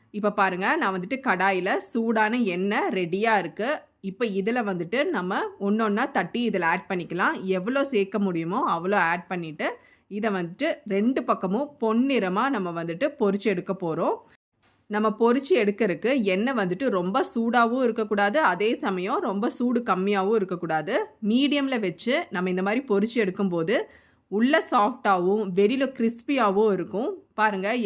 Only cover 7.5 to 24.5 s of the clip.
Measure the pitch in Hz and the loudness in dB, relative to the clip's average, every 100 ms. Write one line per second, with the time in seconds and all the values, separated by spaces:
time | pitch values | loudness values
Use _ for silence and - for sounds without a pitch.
7.5 | 185 185 269 277 214 196 214 202 170 165 | -2 0 -2 0 0 0 0 0 0 -2
8.5 | 214 285 170 180 202 165 175 - 180 160 | -2 0 0 0 2 2 0 -4 -6 -6
9.5 | 151 277 480 _ _ _ 202 220 190 170 | -4 -6 -6 _ _ _ -4 -2 -2 -4
10.5 | 180 269 - - 196 226 262 247 202 185 | -4 -4 -4 -2 0 2 0 0 -2 0
11.5 | 208 285 - 220 226 269 254 190 190 262 | -2 -4 -2 0 2 2 2 0 0 0
12.5 | 240 180 170 165 170 285 - 202 196 220 | -2 -4 -6 -6 -2 -4 0 0 2 0
13.5 | 180 - 190 170 165 233 453 - _ _ | -2 -4 -4 -4 0 -2 -2 -8 _ _
14.5 | _ _ _ _ 214 214 208 226 254 277 | _ _ _ _ 0 0 4 4 4 2
15.5 | 359 208 202 180 175 220 277 196 180 240 | 2 2 2 0 0 0 2 2 2 0
16.5 | 247 190 185 262 196 180 233 - 233 226 | 0 -2 0 0 0 0 0 -2 -2 0
17.5 | 233 233 247 247 226 214 202 202 285 294 | 2 2 2 0 0 -2 0 2 2 2
18.5 | 180 208 - 214 185 185 294 302 196 233 | 2 0 0 -2 -2 -2 -2 -2 -2 -2
19.5 | - 247 240 233 185 196 202 190 226 185 | 0 0 0 0 0 2 2 2 0 0
20.5 | 175 165 156 156 269 427 - 208 233 285 | -4 -2 -2 0 -2 -2 -4 0 2 4
21.5 | 285 269 254 185 269 233 294 349 185 185 | 2 0 0 -2 -4 -2 -2 -2 -4 -2
22.5 | 185 196 226 - 202 220 240 196 185 196 | 0 0 -2 0 0 0 0 -2 -2 -2
23.5 | 170 165 269 427 - _ _ _ 196 247 | 0 0 -2 -2 -14 _ _ _ 0 4